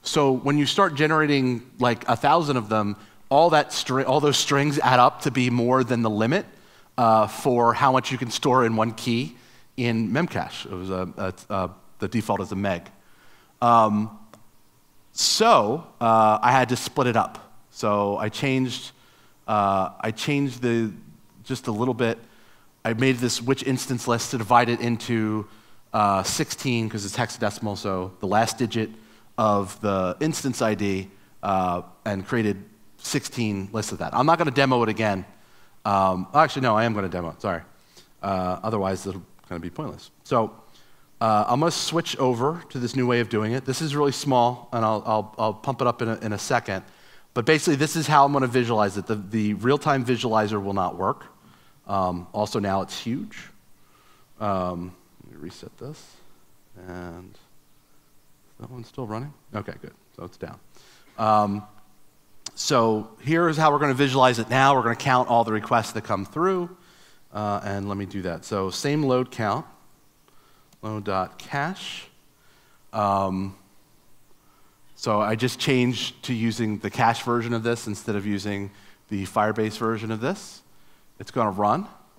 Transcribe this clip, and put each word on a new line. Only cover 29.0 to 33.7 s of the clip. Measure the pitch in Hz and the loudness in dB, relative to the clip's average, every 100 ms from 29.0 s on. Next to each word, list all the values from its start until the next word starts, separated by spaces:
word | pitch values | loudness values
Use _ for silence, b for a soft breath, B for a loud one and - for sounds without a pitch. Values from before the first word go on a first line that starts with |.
| B B B - | B B B 0
of | 110 104 95 - | 2 2 -2 -4
the | 110 95 92 90 | -2 0 -2 -2
instance | 156 151 135 120 | -4 -2 -6 -2
I | 113 | 0
D, | 104 101 95 92 b b b | 0 -2 -2 -6 b b b
uh, | 101 95 92 90 90 - 110 | -2 0 0 -4 -8 -10 -6
and | 98 92 | -6 -4
created | 120 107 95 - _ - - | 0 0 -2 -8 _ -20 -16
sixteen | - 147 - - 110 101 98 | -6 -6 -4 -4 -4 -4 -6